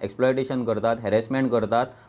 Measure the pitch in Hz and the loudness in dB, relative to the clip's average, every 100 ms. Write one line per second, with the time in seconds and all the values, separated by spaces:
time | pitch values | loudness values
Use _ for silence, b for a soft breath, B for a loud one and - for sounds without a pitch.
0 | 101 - 127 131 131 131 117 104 113 117 | -10 0 0 2 -2 -2 -2 0 0 0
1 | 110 107 113 135 131 117 107 117 123 B | 2 0 0 -2 2 2 2 0 0 B